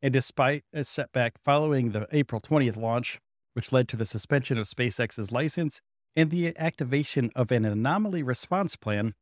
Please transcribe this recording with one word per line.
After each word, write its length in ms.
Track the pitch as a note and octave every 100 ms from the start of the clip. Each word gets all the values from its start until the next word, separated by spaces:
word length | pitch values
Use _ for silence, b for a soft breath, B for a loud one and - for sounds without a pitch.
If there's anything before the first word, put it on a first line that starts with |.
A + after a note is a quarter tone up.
And 100 | C#3
despite 520 | C3 - - C3 D3 -
a 100 | D#3
setback 540 | C#3+ - B2+ - A#2 -
following 520 | - C#3+ D#3 C#3+ A#2+
the 140 | G#2+ G#2
April 300 | D3+ C#3 A2+
twentieth 340 | - D3+ B2+ G#2+
launch, 440 | A2+ A#2 A#2+ - _ _ _
which 180 | - -
led 160 | C3 B2
to 80 | A2
the 80 |
suspension 540 | A2+ A2 - C#3 B2 A#2+
of 80 | G#2+
SpaceX's 680 | - B2 - A#2 - G2+
license 480 | A#2+ D#3 D#3+ D#3+ - _ _ _
and 160 | - D#3+
the 240 | E3+ E3+ E3
activation 720 | D#3+ - C3 C#3 D3 - A#2+
of 160 | - A#2+
an 120 | B2
anomaly 580 | A2 G#2 A#2+ F3+ G#3+ F3+
response 540 | C3+ B2 - F3+ F#3+ -
plan 380 | - G#2 A2 G#2